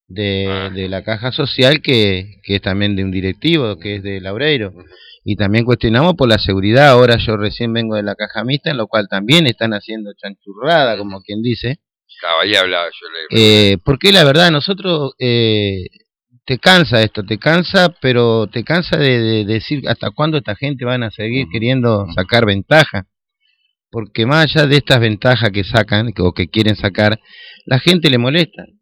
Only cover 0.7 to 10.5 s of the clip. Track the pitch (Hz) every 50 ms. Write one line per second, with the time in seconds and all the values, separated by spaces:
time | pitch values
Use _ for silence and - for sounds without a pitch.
0.7 | 92 95 95 95 95 92 - 107 110 101 120 127 - 156 139 - - - 127 135
1.7 | 156 139 - 151 127 113 104 101 92 92 95 104 - _ _ - 101 98 - 101
2.7 | 95 101 104 104 101 95 98 95 92 95 90 95 90 104 - 160 170 156 123 107
3.7 | 98 82 95 104 104 98 95 101 98 92 92 95 101 113 143 156 147 120 104 92
4.7 | 82 87 85 _ - - - - - _ - 104 101 95 101 98 107 117 113 123
5.7 | 120 - - 113 113 127 160 185 165 - 131 117 110 104 - 104 95 98 95 104
6.7 | 113 135 147 143 123 123 123 120 117 110 - 117 107 101 104 98 - - 120 117
7.7 | 113 117 113 110 107 104 104 101 98 - 107 - - 110 107 131 143 143 - 170
8.7 | 143 120 107 - 113 110 98 - 101 95 101 117 156 175 160 120 - - 113 113
9.7 | 104 101 - 110 110 110 104 101 101 _ 104 101 98 _ _ 101